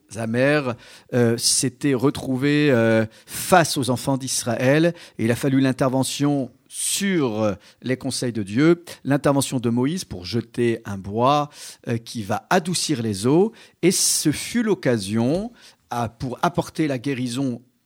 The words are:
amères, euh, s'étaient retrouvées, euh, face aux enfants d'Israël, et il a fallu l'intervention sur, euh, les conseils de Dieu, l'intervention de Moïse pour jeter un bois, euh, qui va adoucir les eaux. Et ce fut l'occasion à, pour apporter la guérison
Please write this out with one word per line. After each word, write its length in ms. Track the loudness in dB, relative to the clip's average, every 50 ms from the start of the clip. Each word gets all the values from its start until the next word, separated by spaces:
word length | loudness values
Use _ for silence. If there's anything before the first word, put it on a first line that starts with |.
| _ -14 -10
amères, 580 | -8 -6 -2 0 2 2 2 2 2 0 -2 -6 -8 -10 -20 -20 -20 -8 -2
euh, 240 | 2 2 4 4 2
s'étaient 560 | 2 0 0 0 0 0 -2 -2 -2 0 0
retrouvées, 800 | 2 2 2 2 0 0 -4 -4 -2 0 2 2 2 4 4 4
euh, 340 | 4 4 4 4 4 4 2 0 -6 -16 -18
face 500 | -14 -12 -6 0 4 4 4 4 4 0
aux 140 | -2 -2 -2
enfants 260 | -2 -2 -2 -2 -2
d'Israël, 800 | -2 -4 -4 -6 -4 -4 -2 -2 0 2 4 4 4 4 2 0 -4 -14 -14 _ -2
et 80 | 0
il 40 | 0
a 60 | 0
fallu 240 | 0 0 2 2 4
l'intervention 880 | 2 2 2 0 0 0 0 0 -2 -2 -2 -2 0 0 0 -2 -4 -8 -12 _ _ -16 -10
sur, 680 | -8 -6 -4 -4 -2 0 0 0 0 0 0 0 0
euh, 120 | 0 0 -2 -4 -10 -20 -18 _
les 160 | -4 -4 -4 -4
conseils 340 | -4 -6 -6 -4 -4 -4
de 100 | -4 -4
Dieu, 400 | -6 -2 0 2 4 4 4 2 -2 -16 -16 -8 -2
l'intervention 560 | -2 0 2 2 2 2 2 0 0 -2 -2
de 80 | 0 0
Moïse 380 | 0 0 0 0 -2 -6 -8
pour 180 | -10 -12 -12 -8
jeter 560 | -6 -4 -4 -4 -4 -2 0 0 0 0 -2 -6
un 100 | -10 -10
bois, 540 | -10 -8 -6 -2 0 2 2 2 2 0 -4 -8 -18 -20 -20 -18 -12 -6
euh, 120 | -6 -6 -6
qui 240 | -6 -8 -10 -8
va 240 | -6 -4 -4 -4 -2 0
adoucir 540 | 0 0 0 -2 -4 -2 -2 -2 -2 -2
les 240 | -2 -2 -2 0 2
eaux. 260 | 2 4 4 4 2 -2 -8 -20 -20 _ 0
Et 80 | 2 2
ce 420 | 2 2 0 0 0 0 0 0
fut 300 | -2 -2 -4 -4 -2 0
l'occasion 920 | 0 0 0 0 0 0 0 0 0 -2 0 0 2 2 0 -2 -4 -8 -12 -18 -20 -20 -20 _ _ -8
à, 180 | -4 -4 -4 -4
pour 300 | -6 -8 -8 -8 -6 -2
apporter 480 | -4 -2 -2 -2 -6 -4 -4 -4 -2 -2
la 100 | -2 -4
guérison 640 | -4 -4 -4 -2 -4 -4 -2 -2 -2 -2 -4 -6 -10 _ _ _ _